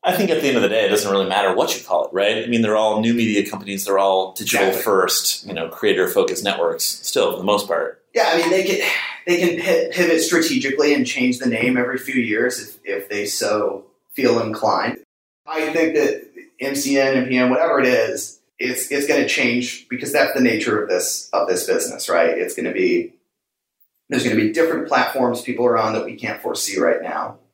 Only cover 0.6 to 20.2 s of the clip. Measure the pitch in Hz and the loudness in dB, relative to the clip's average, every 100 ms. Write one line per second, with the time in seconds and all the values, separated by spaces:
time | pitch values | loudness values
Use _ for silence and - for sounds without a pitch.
0.6 | 101 110 101 104 101 98 95 95 98 92 | 2 2 2 2 2 0 2 2 2 2
1.6 | 156 - - 87 - 90 101 117 120 117 | 0 -2 -2 -2 0 0 0 0 0 0
2.6 | 110 107 107 107 113 117 110 104 98 98 | 2 2 2 2 2 2 2 2 0 -6
3.6 | 98 98 101 98 98 95 95 - 101 101 | -8 -8 0 2 4 2 0 -6 -2 2
4.6 | 98 92 - 95 92 - - - 101 87 | 2 0 2 2 2 0 -2 -4 -6 -8
5.6 | 82 - 107 87 90 - 92 90 98 95 | -8 -2 2 2 2 2 0 0 -2 0
6.6 | 85 82 - - - 139 101 92 92 104 | -2 0 -4 -4 -4 0 0 0 0 0
7.6 | - 82 78 - _ - - 247 170 190 | 0 -2 -4 -8 _ 0 2 2 2 2
8.6 | 190 180 - - - - - 175 175 165 | 2 0 0 -2 -6 -8 -2 2 2 0
9.6 | 190 165 - - 170 160 - 170 160 131 | 0 2 0 0 2 2 2 2 2 0
10.6 | 135 135 151 139 123 - 127 123 127 113 | -2 0 2 2 0 0 0 0 -2 0
11.6 | 123 127 123 127 - 131 110 104 123 - | 0 0 0 -4 -4 -2 0 0 0 -2
12.6 | - - 98 98 - 104 101 - 107 107 | -12 -16 -8 -8 -6 -6 -4 -4 -2 0
13.6 | 98 - - _ _ - 123 117 113 107 | -2 -4 -14 _ _ 0 2 2 0 -2
14.6 | 110 92 107 - - _ _ _ - 156 | 0 0 -2 -6 -16 _ _ _ -10 -6
15.6 | 156 160 160 151 135 - - - - _ | -2 0 2 2 2 0 -8 -20 -20 _
16.6 | 139 139 135 139 135 135 123 127 127 123 | -6 -4 0 2 4 2 2 2 2 2
17.6 | 135 139 127 123 110 - - - _ _ | 2 2 4 4 2 -2 -8 -14 _ _
18.6 | 123 127 - 143 143 143 - - 127 123 | -6 -4 -4 -4 0 0 2 0 0 0
19.6 | 123 - - 123 139 147 | -4 -8 -10 -8 -2 0